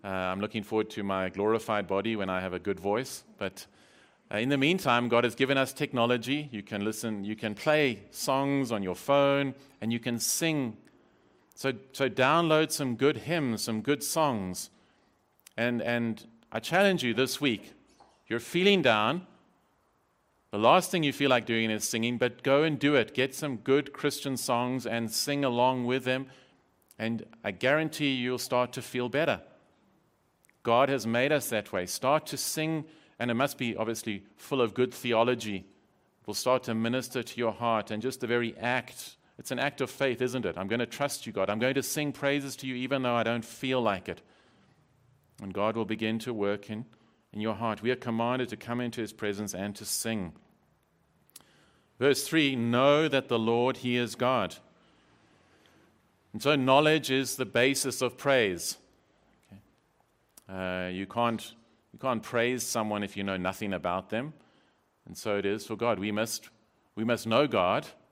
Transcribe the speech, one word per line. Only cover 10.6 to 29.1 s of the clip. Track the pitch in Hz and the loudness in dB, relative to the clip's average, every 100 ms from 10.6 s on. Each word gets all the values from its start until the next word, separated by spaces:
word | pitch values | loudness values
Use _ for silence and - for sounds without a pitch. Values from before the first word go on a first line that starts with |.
| 127 110 - _ _ _ _ _ _ - | -2 -6 -20 _ _ _ _ _ _ -4
So, | 135 120 - | -4 -4 -10
so | - 135 | -2 0
download | 110 131 160 170 156 156 | 4 4 6 6 4 4
some | - 139 | 0 -2
good | 113 135 123 | 2 2 2
hymns, | 131 170 135 110 | -2 0 0 -2
some | - 110 | -2 -2
good | 104 147 | 0 -2
songs. | - 165 151 113 92 90 - _ _ _ _ _ _ _ - - | 0 2 2 2 -4 -8 -12 _ _ _ _ _ _ _ -16 -4
And, | 120 120 | -2 0
and | 95 120 117 107 - _ _ | 0 0 -2 -4 -10 _ _
I | 110 | -8
challenge | - 170 202 180 | 0 4 4 4
you | 131 | 0
this | 110 131 - | 0 0 2
week, | 143 104 - - _ _ - _ _ | 0 0 -6 -20 _ _ -20 _ _
you're | 117 | -6
feeling | - 175 185 196 | -2 2 4 6
down, | 131 107 110 170 - - _ _ _ _ _ _ _ _ _ _ _ | 6 6 4 0 -6 -20 _ _ _ _ _ _ _ _ _ _ _
the | 104 | 2
last | 110 175 180 | 6 6 4
thing | 180 | 0
you | 147 | 0
feel | 123 143 | 0 2
like | 123 | 2
doing | 107 113 110 | 2 0 0
is | 107 - | -2 -2
singing, | 117 117 120 | -2 -2 0
but | 123 - | -2 0
go | - 139 | 2 4
and | 160 139 | 4 2
do | 143 | 4
it. | 147 107 | 4 2
Get | - 127 | 0 -2
some | - 151 117 | -2 -6 -6
good | 135 135 143 | 2 2 2
Christian | - 147 139 143 127 | -4 -4 -2 -6 -4
songs | - 120 123 127 117 | 0 0 0 -2 -2
and | 117 113 | -4 -2
sing | - - 143 | -4 -2 0
along | 139 120 127 127 | 0 2 2 2
with | 120 127 | 0 0
them, | 131 127 135 - _ _ _ _ _ - | 0 -2 -4 -16 _ _ _ _ _ -6
and | 113 117 - - | -4 -4 -8 -8
I | 104 | -6
guarantee | 90 123 147 160 156 147 | 0 2 2 0 -2 -2
you'll | 131 123 127 | 0 -2 -4
start | - 123 123 | 0 0 0
to | 135 | -4
feel | - 127 | -8 -4
better. | 123 | -2